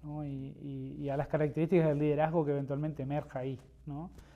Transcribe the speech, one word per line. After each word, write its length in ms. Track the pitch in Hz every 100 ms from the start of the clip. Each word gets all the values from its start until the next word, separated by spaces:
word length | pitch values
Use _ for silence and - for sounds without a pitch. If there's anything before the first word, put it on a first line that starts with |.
¿no? 220 | 151 151
Y, 320 | 147 135 135 -
y, 360 | 143 135 135 147
y 100 | 139
a 60 | 139
las 120 | 143
características 580 | 151 151 151 160 180 160
del 80 | 143
liderazgo 440 | 151 143 160 170
que 60 | 147
eventualmente 540 | 143 139 143 156 147
emerja 340 | 135 147 147 131
ahí, 220 | 135 127 - - -
¿no? 240 | 143 175 - -